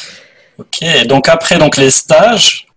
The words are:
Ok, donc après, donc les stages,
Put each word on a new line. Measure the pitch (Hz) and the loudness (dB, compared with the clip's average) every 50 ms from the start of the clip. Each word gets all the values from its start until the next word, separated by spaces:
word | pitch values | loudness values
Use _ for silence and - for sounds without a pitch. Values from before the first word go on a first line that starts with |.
| - - - - - _ _ _ _ _ _ - | -18 -20 -20 -20 -20 _ _ _ _ _ _ -20
Ok, | - - - - 160 165 160 131 113 | -18 -16 -12 -8 -4 -2 -2 -2 0
donc | 120 135 135 131 - | 0 0 0 2 0
après, | - - - - 180 165 | 0 0 0 0 0 2
donc | 156 143 - | 2 0 2
les | 139 139 135 | 2 0 2
stages, | - - - - 160 156 190 233 233 - - - - - - _ _ | 0 0 0 2 2 2 4 2 2 0 -2 -2 -4 -4 -10 _ _